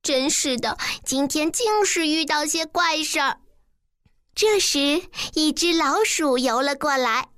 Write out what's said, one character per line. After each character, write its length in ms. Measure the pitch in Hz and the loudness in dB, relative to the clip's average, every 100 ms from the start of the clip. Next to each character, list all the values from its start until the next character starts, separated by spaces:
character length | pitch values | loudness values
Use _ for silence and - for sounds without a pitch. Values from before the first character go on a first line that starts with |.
真 260 | - 269 269 | 0 0 0
是 300 | - 285 240 | 0 -2 -2
的， 220 | 226 - - - - | -4 -6 -6 -8 -4
今 220 | 262 285 | -2 0
天 240 | 311 311 | 0 -2
竟 340 | - 466 427 392 | 0 0 2 2
是 220 | 349 311 | 0 0
遇 180 | 311 320 | 0 0
到 180 | 302 | -2
些 220 | 302 320 320 | 0 -4 -2
怪 380 | 349 339 311 | 0 0 0
事 180 | 302 311 | -2 0
儿。 160 | 269 - _ _ _ _ _ _ _ _ _ | -2 -4 _ _ _ _ _ _ _ _ _
这 260 | - 427 415 | 0 2 2
时， 440 | - 285 285 311 - - - | 2 0 2 0 -2 -10 -6
一 180 | - 311 | 0 0
只 220 | 294 339 | 0 0
老 300 | 330 285 330 | 2 2 2
鼠 340 | 427 - 302 254 | 0 0 0 2
游 240 | 254 233 | 2 0
了 140 | 277 285 | 0 -2
过 200 | 302 269 | 0 0
来 340 | 247 233 - | 0 -2 -4